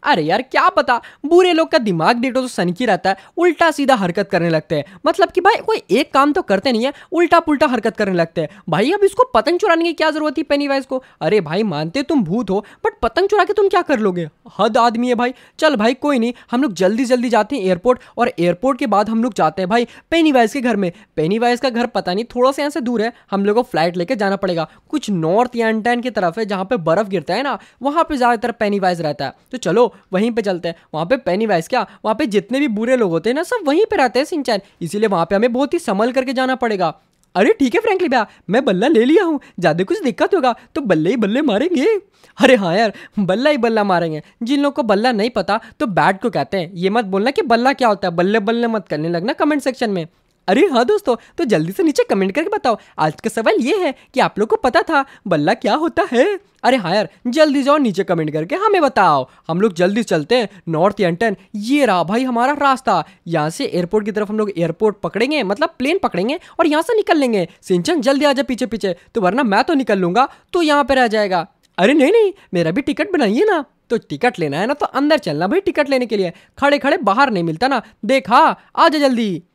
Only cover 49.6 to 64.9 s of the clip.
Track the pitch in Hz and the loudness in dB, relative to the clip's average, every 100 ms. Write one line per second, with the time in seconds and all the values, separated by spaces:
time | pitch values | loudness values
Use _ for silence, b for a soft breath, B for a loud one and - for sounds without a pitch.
49.6 | 262 247 233 190 160 _ _ _ - 202 | -2 -4 -2 -2 -6 _ _ _ 0 2
50.6 | 381 254 247 415 - 233 b - 320 190 | 4 2 2 0 0 -4 b -6 0 0
51.6 | 160 196 330 294 480 214 190 190 330 415 | 0 0 0 2 0 0 0 -2 -2 -2
52.6 | 285 214 b b 156 156 220 - 226 427 | -2 -2 b b -4 -2 -6 -2 0 0
53.6 | 247 392 349 262 b 262 185 - 214 453 | 0 0 -2 -4 b -2 -2 0 -2 0
54.6 | 233 320 - 311 269 B - 165 147 220 | 2 0 0 -2 -2 B -4 0 0 0
55.6 | 226 240 320 - 392 233 320 392 _ _ | 0 0 0 -2 -2 2 2 0 _ _
56.6 | - 254 175 196 185 b - 254 311 277 | 0 0 0 -2 -2 b -4 2 2 2
57.6 | 262 302 254 185 180 170 156 151 165 311 | 2 2 2 -2 -2 -2 -2 -4 -4 -2
58.6 | 427 392 285 - 185 147 131 b - 165 | 0 2 2 2 4 2 0 b -6 0
59.6 | 220 165 180 208 226 170 143 247 214 185 | 0 2 0 0 0 -2 0 0 -2 -8
60.6 | - 156 185 208 185 170 226 196 b 214 | -6 0 0 2 -2 0 -2 -4 b -10
61.6 | 208 285 262 180 165 220 262 233 247 294 | -2 0 2 2 0 -2 -2 0 0 0
62.6 | 285 262 - 185 151 b - 165 151 160 | 0 0 0 -2 -2 b -6 -2 -2 -4
63.6 | 277 170 175 214 208 202 208 214 214 - | -4 -2 -2 -2 -2 -4 -4 -4 -4 -2
64.6 | 165 165 214 | -4 0 -2